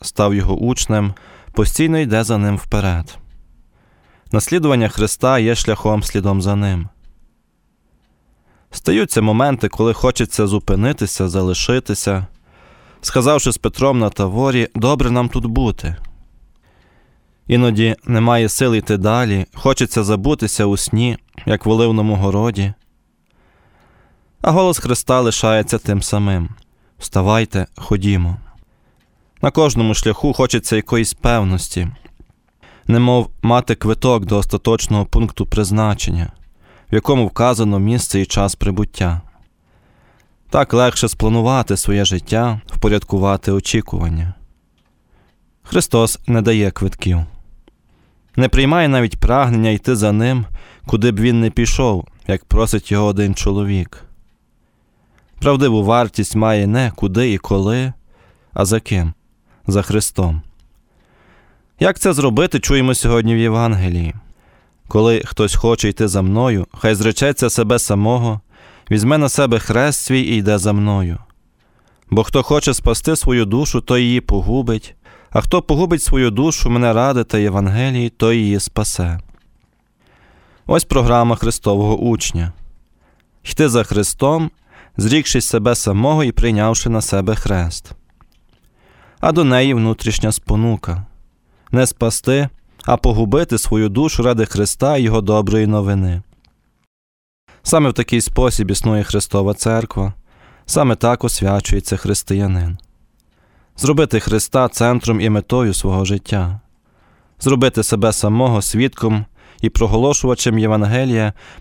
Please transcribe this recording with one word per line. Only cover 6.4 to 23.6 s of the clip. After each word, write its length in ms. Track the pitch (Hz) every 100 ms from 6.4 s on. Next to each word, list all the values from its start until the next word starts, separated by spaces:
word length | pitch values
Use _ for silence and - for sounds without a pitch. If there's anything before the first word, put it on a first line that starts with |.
за 140 | 92 101
ним. 340 | 101 92 92 _ - - - _ _ _ _ _ _ _ _ _ _ _ _ _ _
Стаються 500 | - - - 202 -
моменти, 480 | 107 110 143 135 104
коли 240 | - 113
хочеться 540 | 110 127 - 113 - 104
зупинитися, 840 | 101 - 95 117 147 101 - 95
залишитися, 1000 | 92 92 90 - 127 - 101 - 98 95 - _ _ - - - _
сказавши 500 | - 131 127 147 131
з 60 | 113
Петром 420 | 110 - 139 127
на 100 | 107
Таворі: 580 | - 98 104 135 127 113 -
"Добре 360 | 120 143 127
нам 180 | 123 120
тут 160 | - 120
бути". 500 | 117 123 - 76 80 - - - _ - _ _ _ _ _ _ _ _ _ -
Іноді 480 | 120 123 107 113 110 -
немає 440 | 117 117 120 113
сил 260 | - 131 113
йти 220 | - 104
далі, 480 | 101 117 120 98 92
хочеться 500 | - 135 131 123 -
забутися 640 | 101 107 117 151 107 - 104
у 120 | 98
сні, 400 | - 107 120 113 _ - -
як 200 | 107 110
в 40 |
оливному 460 | 110 117 110 107 101
городі. 580 | 98 98 117 104 98 101 _ _ _ _ _ _ _ _